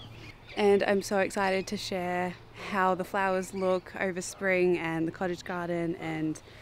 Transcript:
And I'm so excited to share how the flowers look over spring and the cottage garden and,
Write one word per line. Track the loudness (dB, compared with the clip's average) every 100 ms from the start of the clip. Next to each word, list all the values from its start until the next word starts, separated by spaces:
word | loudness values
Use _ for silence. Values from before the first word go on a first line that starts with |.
| -8 -16 -18 -18 -14 2
And | 6 6
I'm | 6 0
so | 2 0
excited | 0 2 0 0 -2
to | -6
share | -4 -4 -2 -2 -2 -6 -16 -14 -4
how | 2 2 2
the |
flowers | 0 0 2 0 -2
look | -2 0 0 -2 -4
over | -4 -4
spring | -8 -4 0 4 4 4
and | 0 -2 -2
the |
cottage | -2 -4 -4
garden | -6 -6 -2 -2 -2 -4
and, | -6 -4 -4 -4 -10 -20